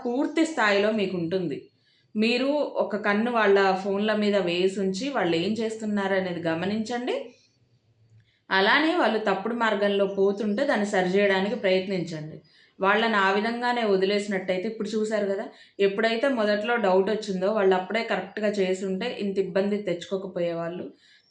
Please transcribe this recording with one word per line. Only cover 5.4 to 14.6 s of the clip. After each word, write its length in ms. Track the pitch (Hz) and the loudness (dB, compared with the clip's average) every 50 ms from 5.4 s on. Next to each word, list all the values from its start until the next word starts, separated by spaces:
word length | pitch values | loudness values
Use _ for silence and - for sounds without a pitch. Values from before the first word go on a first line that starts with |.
| 170 196 220 | 0 0 -2
చేస్తున్నారు 600 | 233 220 220 220 - 220 214 208 202 196 190 196 | -2 -2 -4 -4 -4 -6 -4 -2 -2 0 0 0
అనేది 260 | 190 185 180 175 170 | 0 0 -2 -4 -4
గమనించండి. 920 | - 165 165 165 180 196 208 220 220 220 240 240 247 277 466 554 539 - - _ _ _ _ _ _ _ _ _ _ _ _ _ _ _ _ - _ _ _ _ _ - | -2 -2 -2 -2 -2 -2 -2 -2 -4 -4 -4 -4 -4 -4 -4 -4 -6 -8 -16 _ _ _ _ _ _ _ _ _ _ _ _ _ _ _ _ -20 _ _ _ _ _ -2
అలానే 460 | - 190 196 214 240 285 302 320 349 | 2 2 4 4 4 4 4 2 2
వాళ్ళు 220 | 359 285 220 220 220 | 2 2 2 2 0
తప్పుడు 360 | 220 208 190 190 - 226 240 | 0 0 0 0 -2 -4 -4
మార్గంలో 520 | 240 233 220 208 196 202 202 202 196 196 | -2 0 0 0 2 2 2 2 2 2
పోతుంటే 580 | 190 196 196 190 196 202 202 233 208 208 208 285 | 0 2 2 2 2 2 0 -2 -2 0 0 0
దాన్ని 220 | 277 269 214 202 | 0 0 0 0
సరిచేయడానికి 680 | 202 - 190 180 180 185 202 202 196 196 190 190 208 247 | 0 0 0 2 2 4 4 4 4 4 2 2 0 -2
ప్రయత్నించండి. 880 | 220 - 190 185 190 190 190 196 180 165 156 170 156 151 156 156 156 - _ _ _ _ _ _ - | -2 0 2 2 2 2 0 -4 -4 -4 -4 -6 -10 -10 -12 -14 -16 -20 _ _ _ _ _ _ -2
వాళ్ళని 360 | 196 196 208 214 226 - 220 | 0 2 2 4 2 2 2
ఆ 140 | 202 190 190 | 2 2 2
విధంగానే 540 | 196 208 208 233 233 240 247 247 240 240 226 | 2 2 0 -2 -2 -2 -2 -2 -2 0 0
వదిలేసినట్టయితే, 840 | 208 196 190 190 190 208 202 202 208 202 185 185 - 185 185 | 2 2 2 2 2 0 0 -2 -2 -4 -4 -2 -2 -4 -2